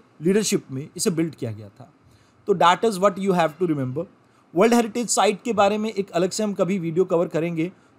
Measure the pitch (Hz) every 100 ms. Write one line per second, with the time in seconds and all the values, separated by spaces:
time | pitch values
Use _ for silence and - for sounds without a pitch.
0 | _ - 165 202 202 165 - 131 151 180
1 | 226 160 165 - 117 107 101 - 120 _
2 | _ _ _ _ - 175 175 180 226 180
3 | 202 185 196 180 160 156 175 143 127 139
4 | 180 _ _ _ _ 170 233 240 226 240
5 | 214 233 202 202 240 208 202 214 220 202
6 | 196 170 185 - 214 196 175 202 165 165
7 | 180 170 170 160 170 165 175 - _